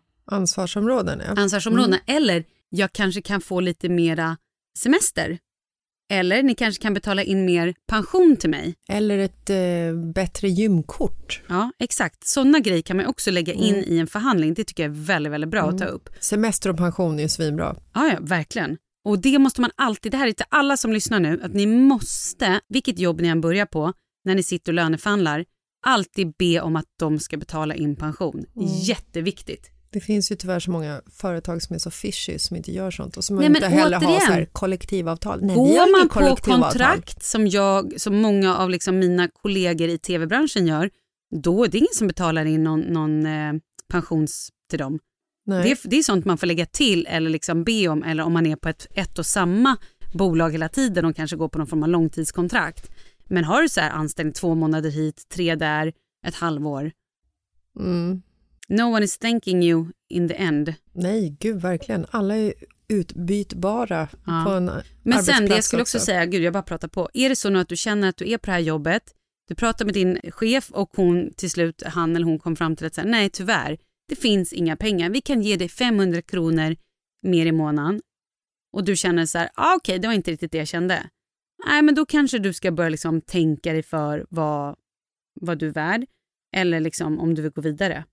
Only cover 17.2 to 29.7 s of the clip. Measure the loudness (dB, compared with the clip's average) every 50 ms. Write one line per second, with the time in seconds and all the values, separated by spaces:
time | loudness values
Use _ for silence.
17.2 | -2 -2 -2 -2 -2 -2 -2 -2 -4 -6 -6 -8 -12 _ -2 0 0 2 0 0
18.2 | -2 -4 -4 -4 -4 -4 -6 -6 -4 -4 -6 -8 _ _ _ _ -4 -2 0 2
19.2 | 4 4 6 6 6 4 4 2 0 0 0 0 -2 -2 -2 -2 -6 -4 -2 -2
20.2 | 0 0 -2 -2 -2 0 2 2 2 2 2 0 0 0 0 0 0 0 0 2
21.2 | 2 2 0 -2 -4 -2 0 0 2 4 6 6 8 8 6 4 2 -4 -6 -6
22.2 | -6 -8 -6 -2 0 0 0 0 0 -2 -4 -2 -2 -2 -2 0 0 0 0 2
23.2 | 0 0 2 2 2 2 2 0 0 -2 -2 -2 -2 -4 -4 _ _ _ _ _
24.2 | -2 0 0 0 0 -2 -6 -6 -4 -2 0 0 2 2 0 0 0 0 0 0
25.2 | 0 0 -2 -4 -6 -8 _ _ _ _ _ _ 0 2 2 2 0 -2 -4 -4
26.2 | -4 -4 -2 0 2 2 2 2 0 0 -2 -2 -4 -6 _ -4 -2 -2 -2 -2
27.2 | -4 -6 -8 -10 -10 -8 -8 -6 -4 -4 -4 -4 -4 -4 -4 -4 -4 -6 -6 -4
28.2 | -4 -6 -6 -6 -12 -12 -8 -4 -2 -2 -2 -2 -2 -2 -4 -4 -6 _ -8 -6
29.2 | -4 -4 -6 -6 -8 -14 -14 -14 -16 -20